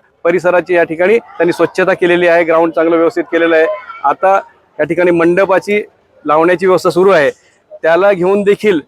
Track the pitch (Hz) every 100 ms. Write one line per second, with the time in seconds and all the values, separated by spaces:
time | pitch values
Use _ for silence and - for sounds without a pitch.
0 | _ _ 170 175 180 180 165 175 165 160
1 | 185 226 - - 170 - 165 - 180 185
2 | 180 175 175 170 165 165 170 165 165 170
3 | 165 175 160 165 165 160 160 156 - -
4 | 139 147 190 196 - _ _ - 151 170
5 | 180 170 170 175 190 185 202 208 - _
6 | _ _ 147 151 170 175 185 175 180 160
7 | 190 175 135 - _ _ _ - 160 170
8 | 202 196 180 202 202 202 214 165